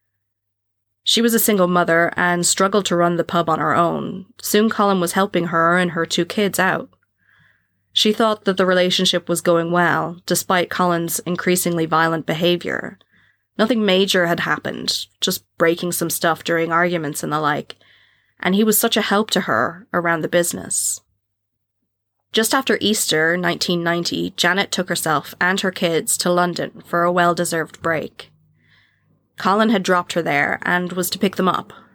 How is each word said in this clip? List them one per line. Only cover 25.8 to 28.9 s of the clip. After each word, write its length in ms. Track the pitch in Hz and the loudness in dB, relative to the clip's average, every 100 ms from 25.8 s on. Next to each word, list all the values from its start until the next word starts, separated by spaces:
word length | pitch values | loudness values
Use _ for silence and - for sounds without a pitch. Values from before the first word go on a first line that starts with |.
| 175 160 233 - | -2 0 -2 -2
to 120 | 180 | 0
London 540 | 175 175 165 - - - | 2 0 -2 -8 -10 -6
for 160 | 175 | 0
a 100 | 175 | 2
well-deserved 720 | 180 175 170 175 170 160 - | 4 2 2 -2 -4 -6 -6
break. 500 | 165 160 - - - _ _ _ _ _ _ | -4 -4 -6 -12 -20 _ _ _ _ _ _